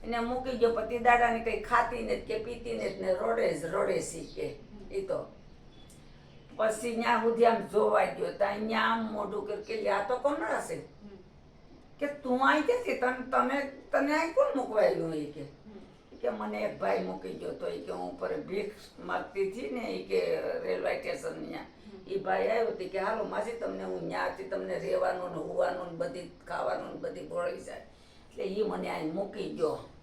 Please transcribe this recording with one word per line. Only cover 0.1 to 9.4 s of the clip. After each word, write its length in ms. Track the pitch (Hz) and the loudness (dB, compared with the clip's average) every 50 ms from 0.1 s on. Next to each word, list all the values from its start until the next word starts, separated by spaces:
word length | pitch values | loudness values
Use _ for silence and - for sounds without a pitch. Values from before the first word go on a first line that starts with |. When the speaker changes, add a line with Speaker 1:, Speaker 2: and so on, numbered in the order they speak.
| 233 233 | -2 -2
Speaker 1:
મૂકી 380 | 233 240 254 254 254 269 247 | 0 0 -2 -2 -2 -4 2
ગયો 140 | 220 233 226 | 4 4 4
પછી 260 | 226 226 - - 240 | 4 2 -2 -2 -2
દાડાને 420 | 233 226 247 240 240 240 233 226 226 | 4 6 6 8 8 6 4 4 0
કંઈ 220 | 226 226 208 196 | 0 -2 -2 -2
ખાતી 420 | - - 247 240 233 - 247 233 110 | -2 2 2 4 4 2 -2 -4 -2
નથી 120 | 214 202 | -2 -2
કે 240 | 95 - - 107 110 | -2 -2 -4 -4 -4
પીતી 340 | - 120 120 117 120 120 113 | -4 -6 -8 -8 -6 -6 -4
નથી 300 | 110 107 - - 196 190 | -2 -2 -4 -4 -2 0
ને 100 | 185 185 | 0 2
રડે 400 | - 226 226 226 226 - 170 165 | 2 2 2 2 4 4 2 2
જ 120 | 147 - | 0 -2
રડે 360 | 165 - 202 - - 175 - | -2 0 2 2 4 2 0
છે 160 | - - - | 0 -2 -6
ઈ 80 | - - | -8 -10
કે 300 | - - - - - - - - - - 403 392 - - | -10 -8 -6 -6 -6 -6 -8 -14 -18 -16 -16 -14 -6 -4
ઈ 60 | 196 | -4
તો. 240 | - - - - - - - - - - - - - - - - - - - - - - - - - - - - - - - | -2 0 -2 -2 -2 -8 -14 -20 -20 -20 -20 -20 -20 -20 -20 -20 -20 -20 -20 -20 -20 -20 -20 -20 -20 -20 -20 -20 -20 -16 -2
પછી 400 | 147 214 220 220 220 240 240 226 | 2 2 2 2 0 -2 -4 -2
ન્યા 260 | 233 226 233 240 220 220 | 0 2 2 2 4 4
સુધી 220 | 233 226 226 233 | 4 6 8 8
આમ 220 | 226 214 196 196 | 8 8 4 0
જોવા 380 | - - 214 214 214 208 196 190 | 2 4 4 4 6 6 4 4
ગયો 260 | 180 165 160 - 175 | 4 0 -2 -4 -4
તાં 280 | - - 202 202 202 208 | 2 2 2 2 2 -2
ન્યા 220 | 220 220 226 220 | -2 0 2 2
આમ 320 | 220 226 226 226 226 214 214 | 4 4 2 2 0 -2 -2
મોઢું 340 | 208 202 190 208 208 | -4 -4 -4 -4 -6